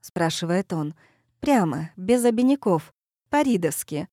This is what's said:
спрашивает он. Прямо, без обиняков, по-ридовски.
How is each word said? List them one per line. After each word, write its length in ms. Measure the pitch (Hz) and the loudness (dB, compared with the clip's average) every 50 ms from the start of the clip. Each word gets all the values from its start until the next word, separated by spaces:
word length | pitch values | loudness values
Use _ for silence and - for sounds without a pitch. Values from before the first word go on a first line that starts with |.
спрашивает 720 | _ - _ - 170 165 156 - - 165 175 185 196 _ 196 | _ -10 _ -2 -2 -2 -2 -2 -2 -2 -2 -2 -2 _ -4
он. 220 | 165 151 151 160 _ _ _ _ _ _ _ _ _ | -6 -4 -6 -8 _ _ _ _ _ _ _ _ _
Прямо, 500 | - 294 285 240 190 160 147 151 160 160 _ | 0 2 2 4 4 2 -2 -4 -8 -10 _
без 280 | - 185 185 233 247 240 | -12 -2 0 0 2 4
обиняков, 680 | 240 226 220 247 254 277 277 - 220 185 160 - - _ _ _ _ _ _ _ _ | 2 2 4 2 2 2 2 2 0 0 0 0 -6 _ _ _ _ _ _ _ _
по-ридовски. 800 | - 294 302 269 240 185 175 160 139 - - - 151 151 160 - | 0 0 2 2 2 2 0 -2 -2 -4 -8 -8 -6 -8 -8 -8